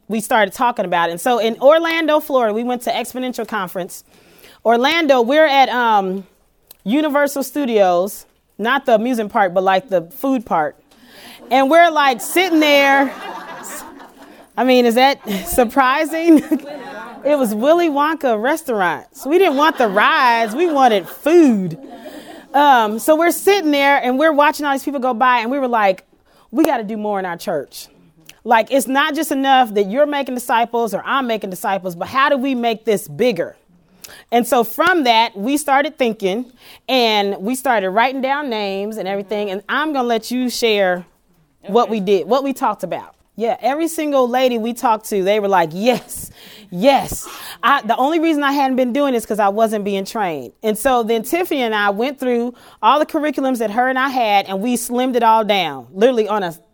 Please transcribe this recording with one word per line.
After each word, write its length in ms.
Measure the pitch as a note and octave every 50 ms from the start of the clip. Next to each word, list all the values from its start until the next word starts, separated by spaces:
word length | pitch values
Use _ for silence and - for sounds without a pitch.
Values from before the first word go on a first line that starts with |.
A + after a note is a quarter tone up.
| _
we 140 | - G#3 A3
started 340 | - - C4 A3 G#3 F#3+ -
talking 300 | - B3 A#3+ A3+ - F#3+
about 240 | F3 F3 E3+ E3+ E3+
it. 40 |
And 80 | - F3
so 180 | - C4 A#3+ A3
in 200 | G#3+ A3+ A#3 -
Orlando, 600 | A#3+ C#4 D#4+ E4 E4 E4 E4 E4 D#4+ D4+ D4+ D#4
Florida, 340 | D4+ - C#4 B3+ A#3 G#3+ G#3
we 80 | A3+
went 200 | A#3+ B3 B3 A#3+
to 80 | - A#3+
Exponential 580 | - A3 A#3+ - - B3+ B3+ B3+ A#3+ B3 A3 -
Conference. 560 | A3+ G#3 F#3 F3 - F#3 D#3 - - - - _ _ _ _ _ _ _ - - - _ -
Orlando, 580 | A3 A#3 A#3 B3+ D4 D#4+ E4+ E4 C#4 C4+ B3
we're 240 | A#3 A3+ C#4+ D#4 D#4
at, 220 | D4 C4+ C4+ C4 A3+
um, 580 | A3+ B3 A#3+ A3+ G#3+ G3+ F#3+ F#3 F#3 G3 F#3 _ _ _ _ _ _ _ _ - - _ -
Universal 580 | F#3+ B3 D4+ D#4 D4+ C4+ C#4+ C#4+ C#4 - C#4
Studios, 840 | B3+ - - D4 C#4+ A#3+ A3+ G3+ F#3+ F3+ F3 F3 F#3 G#3 - - - _ _ _ _ _ _ -
not 280 | G3+ A#3 C4+ C#4 C4+
the 80 | B3+ A3+
amusement 380 | G#3 A3+ B3+ B3+ A3+ G#3 G3+
park, 220 | - A3+ G3+ F3+ F3
but, 80 | F#3+
like, 260 | F#3 F#3+ F#3+ F#3+ F#3 F#3
the 140 | F#3+ F3
food 440 | E3+ E3+ - - - C4+ C4+ B3 A3
park. 300 | - G3 D#3+ D3+ C#3+ - _ _ _ _ _ - - - - - - - - - -
And 200 | A#3+ C4+ C4+ C4+
we're, 200 | D#4+ E4+ E4+ E4
like, 300 | D#4 D4+ C#4+ C4+ B3+ -
sitting 400 | - - - E4+ F#4+ F4+ E4 D#4
there. 520 | D#4 D4 C#4+ C#4+ C#4 C#4 C#4 C#4 C#4+ B3+ - - - - - - - - - - - - - - - - - - - - - - - - - - - _ _
I 80 | G3+ A#3+
mean, 200 | C4 B3+ B3 A#3+
is 80 | A#3 A3
that 320 | B3 C4 C4+ C#4 - - A3 G3 F#3+ -
surprising? 960 | - - C4 A#3+ A3 - C#4 C4 B3+ C4+ D#4 D#4+ C#4 D#4+ D#4+ E4 E4+ D#4 C4+
<laughs> 260 | - - D4+ B3+ - C#4+ D4 C#4 - C#4 C4+ - - A#3 A3+ G3 -
It 120 | C#4 D4
was 160 | C#4 C4 G3+ G#3+
Willy 340 | G#3 B3 D4 E4 F4 F4 D#4+
Wonka 520 | C4+ C#4 D4 D#4 E4 - C#4 B3+ A3 G#3
restaurant. 760 | A3 C4+ D#4+ D#4 - C4+ A3+ G#3 F3+ E3+ D3+ B2 - - -
So 140 | - - C4
we 80 | E4 F#4
didn't 180 | G4 E4+ C4+
want 220 | C#4 D4+ D#4+ - -
the 100 | B3 G#3
rides. 640 | F#3 G#3 A3+ C#4 D#4+ D4+ C4 A#3+ A#3 A3+ A#3 G#3+ A3
We 160 | D4 F4+ E4+
wanted 380 | D4 C4+ C4 A#3+ G#3+ F#3+ E3 -
food. 680 | - - - C#4+ E4+ F4 D#4 C4 A3+ G3 F#3 E3+ E3 - - - - - - - - - - - - - - - -
Um, 460 | C#4 D4 C#4+ C4 A#3 A3 G#3 A3 A3
so 160 | - D#4 D#4
we're 160 | D#4 E4+ F4
sitting 400 | E4 - - G4 G4+ G4 D#4+ D4+
there 280 | D4 C#4 C#4 C#4 C#4+ C4+
and 160 | - B3 B3+ C4
we're 140 | D#4 D#4+
watching 320 | D4+ C#4 D4 D#4 D4 - D4
all 80 | C#4+
these 120 | C4+ C4 -
people 160 | D4+ C#4 C#4
go 120 | A#3+ B3+ A#3+
by 240 | G#3+ C4 B3+ B3 A#3+
and 120 | A3 A#3
we 80 | C#4 C#4+
were 100 | C4 B3
like, 360 | A#3 A3 G#3 G3 F#3 - - _ _ _ _ _ _ _ _ _
"We 120 | A3 C#4 E4
gotta 200 | D#4+ C#4 A#3 G#3+
do 120 | F#3+ A3+
more 220 | A#3+ G#3 G#3 G3+ F#3+
in 80 | F#3
our 100 | F3+ E3+
church. 520 | F3 - G#3 E3+ C#3+ B2 - - - - - _ _ _ _ _ _ D#3+ - - _ -
Like, 260 | A3 A#3 A3+ G#3+ -
it's 160 | B3+ C4+ -
not 280 | A#3+ C4 C#4 D4 D#4 C#4
just 180 | D#4 D#4 -
enough 420 | D4 C4+ C4+ C4+ C4 B3+ B3+ G#3+ G3
that 160 | G#3 G3+ F#3+
you're 160 | A3 C#4 D4+
making 300 | D4 D4 C#4 C4 C4+ B3
disciples 580 | A#3+ - - A#3+ A3+ A#3 A#3 - A#3 A#3 G#3 F#3+
or 80 | - -
I'm 220 | F#3+ B3 C#4 C4
making 240 | A#3 A3+ G#3 A3 G3
disciples, 460 | F3+ - - G3+ G3 F#3+ F3+ F#3 E3+
but 120 | E3+ F#3 F3
how 200 | B3 C4+ C#4 D4+
do 100 | C#4+ B3+
we 160 | B3+ C#4 C4
make 300 | A#3+ A#3 A#3 A3+ - -
this 240 | A3+ G3+ F#3+ - D3+
bigger?" 480 | D3 D3 A#3 B3 G3+ E3 C#3+ - - _ _ _ _ _ _ _ _ _ - - - - - -
And 160 | A#3 A#3+ A#3+
so 180 | - C#4+ A#3+ A3+
from 400 | - - - D#4+ F4+ F#4 E4 C4
that, 320 | A#3+ A3+ A3+ A#3 A3+ -
we 200 | G3 G3 C4 C#4+
started 420 | C#4+ - D4 C4 C#4 D4 D#4 D4+ -
thinking 520 | C4 A3+ G#3+ - G3 F3+ F#3+ A#3+ B3 - - _ - - - - _ -
and 480 | C4 B3+ A#3 A3 G#3+ G#3 G3+ G3 G3+ D#3+
we 180 | F#3+ A#3 C4
started 340 | - - C4+ A#3 G#3 F#3 F#3+
writing 320 | F#3 A3 A#3+ C4+ C4 C4+
down 260 | B3 C4 C#4 D4 D4+ C4
names 480 | A3 G#3+ G3+ G3 G3 G3 G3+ A3 A3
and 120 | A3 F3+ F#3+
everything. 420 | G3 G3 G3+ G3 G#3+ G#3 G#3 G3
And 120 | F#3 G#3 - -
I'm 240 | A3+ C4+ D4+ D#4
gonna 160 | C#4+ C4+ B3 A#3+
let 220 | A#3 A3 - -
you 180 | A#3+ B3+ B3+ A#3+
share 560 | - - A#3 A3+ G#3 G3+ F#3+ F3+ F3+ F3+ F3+ _ _ _ _ _ _ _ _ _ _ _ E3
what 240 | F3 G3 A#3 A#3 G3
we 100 | A3+ G#3+
did, 280 | F#3 G#3 G3+ F3+ D3 F3+
what 160 | A#3+ C#4 C#4
we 80 | C#4 C4
talked 300 | - C4+ A3 G3+ - G3
about. 320 | E3 E3 B2 F#2 E2 - _ _ _ _
Yeah, 220 | G3 A3+ A3+ F3+ -
every 260 | G#3 B3 C#4 D#4 E4
single 420 | D#4 - E4 D4+ D4 C#4 C4 B3+ A#3
lady 300 | A#3+ B3+ C4 B3+ A#3+ A3+
we 160 | G#3+ A#3 A#3+
talked 340 | - C4+ A#3+ A3 G#3+ - -
to, 120 | A3 G3
they 160 | F3+ G3 G#3 G#3+
were 80 | G3+
like, 240 | G3 G3 F3 E3+ D#3
"Yes, 600 | D#3 F#3 A3 B3 A3+ F3+ - - - - - - - - - - - - G#3+ -
yes." 560 | F3+ F3 G#3+ C#4+ C4+ A3 - - - - - - - - - - - -
I, 200 | - A#3 C#4+ C4+
the 140 | G#3+ G#3+ A#3
only 220 | A#3+ C4 D4 E4 D#4+
reason 240 | D#4 E4 D#4 C#4+
I 80 | C#4+ C4+
hadn't 240 | C#4 D4 C4+ C4 C4
been 180 | B3+ B3+ B3
doing 200 | A3 C#4+ C#4+ C#4
this 120 | B3 A3+ A3+
'cause 140 | - A3 G#3
I 100 | G#3 G3
wasn't 360 | G3 A3 A3+ G#3+ A3 G#3 F#3+
being 200 | G#3 G3 G3 G3
trained. 500 | - - A3+ G3+ F3 D#3 C#3 A#2+ A2 - _ -
And 120 | G#3+ G#3
so 280 | - - C4+ B3+ A#3+ A3+
then 180 | G#3+ A#3 A3+
Tiffany 400 | G#3+ - E4 F4 F#4 - E4 C4+
and 100 | A#3+ A3+
I 180 | A3 G#3 G#3 G3+
went 280 | G3+ G3+ A#3+ D4 C4+ -
through 360 | C4 B3+ A#3+ A#3 A#3 B3 A#3+ - - - - _
all 160 | G#3+ A3+ C4+ D4+
the 80 | D4+
curriculums 520 | - - D#4 C#4+ D4+ C4 D4+ C4+ C4 C4 A3
that 120 | A3+ G3+
her 180 | G3+ B3 B3 C4
and 80 | C4
I 120 | C4 C4 C#4
had, 380 | B3+ C4 A3+ G#3 G#3 G3 G3
and 140 | - G3 F#3+
we 140 | G#3 B3 B3
slimmed 400 | A#3+ - - A#3+ B3 B3+ C4 A#3+
it 80 | A#3+
all 220 | A#3 A3 A3 A3+ A3
down. 420 | G3+ G#3 F#3+ E3+ D3+ C#3 C3 A#2+ B2+
Literally 340 | F#3 F#3+ A3 C4 B3+ A3+ G#3+
on 160 | F#3+ G#3+ G#3
a, 100 | F#3 E3+ E3 - _ _